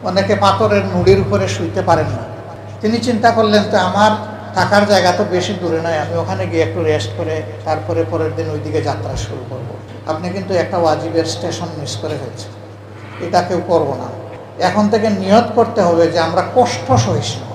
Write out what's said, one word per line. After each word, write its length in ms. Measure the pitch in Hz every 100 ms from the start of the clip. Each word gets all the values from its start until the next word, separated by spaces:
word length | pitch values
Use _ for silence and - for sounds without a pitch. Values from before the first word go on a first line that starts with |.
অনেকে 320 | 202 185 196 202
পাথরের 500 | 196 196 220 202 190
নুড়ির 340 | 180 175 196
উপরে 280 | 190 202 190
শুইতে 340 | - 170 190
পারেন 240 | 185 160 151
না। 180 | - - - - - - -
তিনি 160 | 214 233
চিন্তা 340 | 240 226 233
করলেন, 320 | 214 214 208 196
"তো 60 | 208
আমার 340 | 185 190 214 214 - - - -
থাকার 300 | 180 202 208
জায়গা 260 | 196 180
তো 120 | 180 208
বেশি 220 | 180 180
দূরে 280 | 202 180 160
নয়, 180 | 165 160
আমি 180 | 147 170
ওখানে 300 | 160 190 180
গিয়ে 160 | 170
একটু 200 | 160 175
রেস্ট 260 | 160 151 - -
করে 240 | 156 156 151 - -
তারপরে 400 | 156 - 165 160
পরের 240 | 165 160 147
দিন 140 | 160
ওইদিকে 320 | 151 147 156
যাত্রা 340 | 147 135 - -
শুরু 300 | - 139 127
করব।" 260 | 127 - 101 - - -
আপনি 200 | 156 180
কিন্তু 240 | 190 180
একটা 240 | 185 160 185
ওয়াজিবের 480 | 165 151 156 165 160
স্টেশন 420 | - 175 151 170 156
মিস 140 | 143 -
করে 220 | 156 147
ফেলছেন, 340 | 135 - - - - - - - - - -
এটা 140 | 180
কেউ 200 | - 175 -
করবো 280 | 170 147 127
না। 100 | - - - - - - 180
এখন 240 | 190 208
থেকে 200 | 220 220
নিয়ত 360 | 196 190 214 240 233
করতে 260 | 226 -
হবে 260 | 175 170 170
যে 120 | 165
আমরা 240 | 165 190 - 254
কষ্ট 360 | 226 - -
সহিষ্ণু। 560 | 262 - 160 - - -